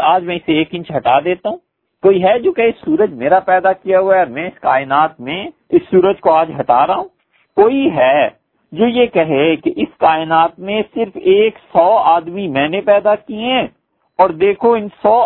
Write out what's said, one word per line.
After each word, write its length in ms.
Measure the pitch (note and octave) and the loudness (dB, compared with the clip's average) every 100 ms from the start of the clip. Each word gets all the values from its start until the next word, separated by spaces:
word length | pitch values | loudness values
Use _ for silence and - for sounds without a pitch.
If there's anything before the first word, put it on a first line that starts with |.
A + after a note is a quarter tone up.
آج 180 | D3+ F3+ | 0 0
میں 120 | F3 F3 | -2 -6
اسے 200 | - D#3 | -2 -2
ایک 100 | D#3+ | -2
انچ 180 | F3 E3+ | -8 -8
ہٹا 260 | D3+ A#2 C3+ | -6 0 0
دیتا 280 | D#3+ F3+ G#3 | 0 -4 -6
ہوں؟ 80 | F4 _ _ _ _ | -10 _ _ _ _
کوئی 200 | F#3+ G3 | 0 2
ہے 160 | F#3 A#3+ | 2 0
جو 140 | A#3+ | 0
کہے 180 | E4+ A3+ - | 0 -2 -2
سورج 360 | - - G#3 C3+ | -4 -2 -2 -2
میرا 220 | C3 F#3 | 0 0
پیدا 300 | F#3+ F#3 F#3+ | 2 0 0
کیا 260 | F#3+ F#3+ F#3 | -2 0 0
ہوا 140 | F#3+ | 2
ہے 60 | F#3+ | 2
اور 100 | E3 | 0
میں 160 | B2+ F3 | -4 -10
اس 120 | - | -6
کائنات 600 | - C3 C3+ C#3+ D#3+ - | -2 -2 0 0 0 -4
میں 200 | B2 E3+ D4+ - _ | -10 -10 -10 -16 _
اس 120 | F4 - | -2 0
سورج 300 | F#3+ F#3 G3 | 2 2 0
کو 120 | F#3 | 0
آج 180 | D#3+ E3 C#3 | 2 0 -4
ہٹا 260 | - B2 D3+ | 0 2 2
رہا 100 | F#3+ | -2
ہوں؟ 120 | F#4+ _ _ _ _ - | -8 _ _ _ _ 2
کوئی 340 | A3 C#4 C4+ | 2 2 0
ہے 360 | D#3 B2+ C#3+ A#2+ - _ _ _ | 0 2 2 0 -4 _ _ _
جو 140 | D3+ A#3 | -2 0
یہ 180 | A#3+ A#3+ | 2 0
کہے 320 | F#3 D#3+ C3+ D#3 D#3 | 0 0 0 0 0
کہ 160 | E4+ - | -4 -6
اس 160 | - - | -6 -2
کائنات 580 | E3 D#3+ D#3+ D#3+ E3 - | 0 0 0 0 0 -2
میں 200 | F#3+ G#3+ G#3 | -8 -6 -6
صرف 220 | - A3 - F#3+ | -6 -6 -4 0
ایک 320 | G3 A3 G#3 _ | 2 2 -2 _
سو 200 | F#3+ F3+ A3 D#3+ | 0 2 2 2
آدمی 400 | E3 E3 F3+ F#3+ | 0 -2 -8 -6
میں 180 | C3+ D3 | -4 -4
نے 120 | F#3 | -2
پیدا 320 | G3 G3+ G#3 G#3 | 0 0 2 -2
کیے 360 | - G#3+ A#3 | -4 -10 -4
ہیں 140 | C4 D#3 _ _ _ _ - | -4 -4 _ _ _ _ 0
اور 120 | F#3 D#3+ | 0 2
دیکھو، 320 | G3 G3 A#3 | -2 0 0
ان 160 | A#3 G#3 - | 0 -4 -4
سو 160 | G#3 A#3 | 0 2